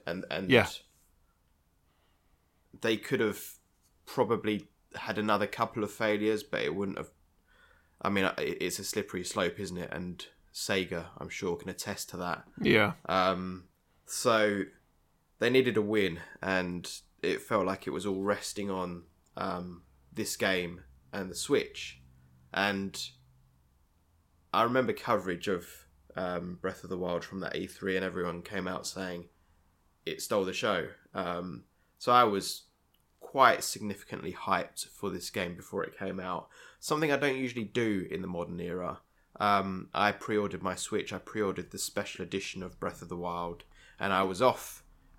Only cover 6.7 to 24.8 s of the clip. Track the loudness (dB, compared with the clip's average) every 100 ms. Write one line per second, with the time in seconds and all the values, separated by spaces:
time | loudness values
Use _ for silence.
6.7 | -2 -4 -4 -10 _ _ _ _ _ -20
7.7 | _ _ _ 0 4 4 2 -2 0 -2
8.7 | -2 -2 -2 -2 -4 -4 0 0 0 -6
9.7 | -6 -6 -6 -6 -8 -12 -20 _ -8 0
10.7 | 0 2 -2 -6 -10 -10 -4 -2 -2 -4
11.7 | -8 -6 -6 -8 -6 -4 -4 -8 -2 4
12.7 | 6 6 2 0 4 4 2 -2 -8 -12
13.7 | _ _ _ -10 0 4 6 4 2 -2
14.7 | -8 _ _ _ _ _ _ 4 6 6
15.7 | 2 2 4 2 0 -10 -8 0 0 0
16.7 | -4 -8 -12 -14 _ -2 -2 0 2 2
17.7 | 0 -4 -4 -2 0 0 0 -2 -6 -4
18.7 | -2 -4 -6 -12 _ _ -6 -4 -4 -6
19.7 | -12 -18 _ _ -6 -6 0 2 2 0
20.7 | -6 -16 -20 _ -8 -6 -6 2 2 2
21.7 | -6 -12 -14 -20 -20 -20 -20 -6 0 2
22.7 | 2 -2 -6 -10 -12 _ _ _ _ _
23.7 | _ _ _ _ _ _ _ _ 2 4
24.7 | 4